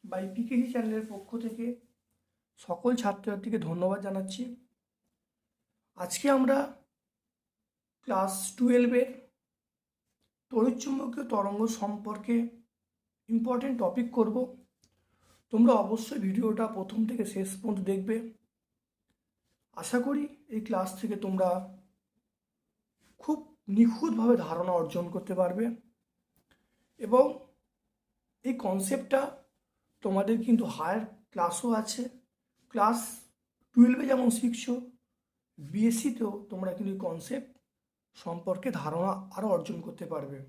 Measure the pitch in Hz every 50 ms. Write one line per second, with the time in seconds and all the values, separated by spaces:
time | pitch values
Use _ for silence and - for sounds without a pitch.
0 | - 202 185 185 196 196 - 240 233 - 262 240 240 240 - 240 226 220 220 220
1 | 214 214 208 196 - - 233 226 226 226 220 233 233 240 240 - _ _ _ _
2 | _ _ _ _ _ _ _ _ _ _ _ _ - - 175 170 - 247 254 240
3 | - 202 196 196 - 226 202 196 - 226 220 214 160 160 165 175 180 185 196 196
4 | 196 196 196 190 190 190 - - 247 247 240 - _ _ _ _ _ _ _ _
5 | _ _ _ _ _ _ _ _ _ _ _ _ _ _ _ _ _ _ _ -
6 | 180 175 - - - 285 269 269 262 262 269 277 285 - - - _ _ _ _
7 | _ _ _ _ _ _ _ _ _ _ _ _ _ _ _ _ _ _ _ _
8 | _ - 214 190 190 196 190 - - - - - 247 240 240 247 240 240 247 247
9 | 262 262 - - - _ _ _ _ _ _ _ _ _ _ _ _ _ _ _
10 | _ _ _ _ _ _ _ _ _ _ 262 233 220 262 240 - - 285 269 269
11 | 277 247 233 - 277 233 226 208 196 202 202 208 220 226 226 - 208 208 208 208
12 | 202 208 214 202 - - 233 233 233 233 - - - _ _ _ _ _ _ _
13 | _ _ _ _ _ - 226 226 233 247 247 247 240 277 262 233 202 175 180 254
14 | 233 240 - 247 220 214 208 254 254 - - - - _ _ _ _ _ _ _
15 | _ _ _ _ _ _ _ _ _ _ - 220 233 240 - 214 196 196 220 226
16 | - - 285 277 196 190 190 226 247 220 208 190 226 214 220 190 190 190 208 214
17 | 226 214 254 226 208 196 - 196 190 190 - - - 226 208 196 185 190 196 196
18 | 190 202 220 233 233 226 - _ _ _ _ _ _ _ _ _ _ _ _ _
19 | _ _ _ _ _ _ _ _ _ _ _ _ _ _ _ - - - - 247
20 | 240 277 285 294 294 - - - _ _ 233 220 214 - 226 185 190 190 - -
21 | - 220 208 196 - 196 190 185 185 180 180 185 - - - - _ _ _ _
22 | _ _ _ _ _ _ _ _ _ _ _ _ _ _ _ _ _ _ _ _
23 | _ _ _ _ - - 311 - - - - _ _ - 196 214 233 233 - -
24 | 311 330 220 226 226 240 240 - 165 160 165 170 180 185 180 175 165 160 - 175
25 | 175 175 170 180 180 - 190 180 185 175 180 202 226 240 233 - _ _ _ _
26 | _ _ _ _ _ _ _ _ _ _ _ _ _ _ _ _ _ _ _ _
27 | 240 202 220 254 277 269 - - - - _ _ _ _ _ _ _ _ _ _
28 | _ _ _ _ _ _ _ _ _ 247 262 - - 196 185 190 190 - 269 262
29 | - - 269 269 285 277 - - _ _ _ _ _ _ _ _ _ _ _ _
30 | - 196 190 196 196 202 226 226 226 - 233 233 233 - - - 156 165 190 226
31 | 220 - - - _ _ _ 202 170 170 165 - - 240 226 214 214 - - -
32 | 247 254 - - _ _ _ _ _ _ _ _ _ _ - 226 202 214 240 233
33 | - - - - - _ _ _ _ _ _ _ _ _ _ 247 240 247 254 254
34 | - 262 269 254 247 233 233 - - 240 233 - - - 240 247 - - - _
35 | _ _ _ _ _ _ _ _ _ _ _ - 147 143 165 202 220 233 233 -
36 | - 285 233 - 233 202 202 202 - - 196 185 185 185 175 185 208 196 190 190
37 | 190 175 165 165 - - - 277 269 - - _ _ _ _ _ _ _ _ _
38 | _ _ _ - - 170 170 170 - - 180 185 - 170 - 165 143 156 151 170
39 | 180 196 190 190 - - - 190 196 214 190 165 160 - - 170 - - - -
40 | 175 151 156 151 139 135 139 135 135